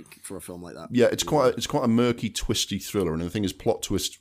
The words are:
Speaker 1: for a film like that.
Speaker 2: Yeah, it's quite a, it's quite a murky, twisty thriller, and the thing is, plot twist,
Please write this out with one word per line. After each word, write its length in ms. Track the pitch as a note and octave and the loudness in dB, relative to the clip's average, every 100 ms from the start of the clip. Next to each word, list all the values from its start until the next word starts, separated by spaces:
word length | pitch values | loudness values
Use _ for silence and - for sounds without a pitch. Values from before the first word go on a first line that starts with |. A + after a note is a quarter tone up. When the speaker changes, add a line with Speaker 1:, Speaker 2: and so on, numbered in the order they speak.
| - - | -20 -18
Speaker 1:
for 140 | - F#2 | -14 -12
a 40 | |
film 220 | - F2 | -10 -12
like 120 | F2 | -12
that. 140 | C#2 - | -12 -2
Speaker 2:
Yeah, 180 | B2 F3+ | 4 4
it's 100 | - | 4
quite 300 | - D3+ B2+ | 2 4 4
a, 40 | A#2 | 2
it's 100 | - | -2
quite 180 | D3 | 0
a 40 | B2 | 2
murky, 420 | A2+ A#2+ A#2 G#2+ | 4 4 2 -4
twisty 480 | - - G#2+ - G2 | -4 -2 -2 -2 -4
thriller, 340 | - G#2 F2 | -2 0 0
and 100 | D#2+ | 0
the 80 | E2+ | -2
thing 140 | A2 | -2
is, 80 | F#2+ | -2
plot 300 | - A2+ G#2 | -2 -2 -2
twist, 360 | - F#2 - - | 0 -2 -2 -8